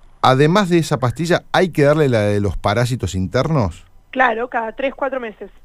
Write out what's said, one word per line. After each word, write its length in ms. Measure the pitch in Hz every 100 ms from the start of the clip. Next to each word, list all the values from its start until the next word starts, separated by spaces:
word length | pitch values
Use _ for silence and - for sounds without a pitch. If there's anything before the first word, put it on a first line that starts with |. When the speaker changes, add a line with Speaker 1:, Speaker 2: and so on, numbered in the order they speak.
| - -
Speaker 1:
además 460 | 117 131 151 202 175
de 80 | 175
esa 200 | 151 139
pastilla, 460 | 127 123 165 170 -
¿hay 160 | 156 185
que 120 | 147
darle 260 | 143 156 143
la 140 | 113
de 180 | 104 104
los 160 | 101 -
parásitos 580 | 101 107 120 123 -
internos? 720 | 95 92 123 156 151 92 - - - _
Speaker 2:
Claro, 380 | 254 254 220 240
cada 240 | 247 226
tres, 220 | 220 269
cuatro 260 | - 269 262
meses. 300 | 233 - 196 -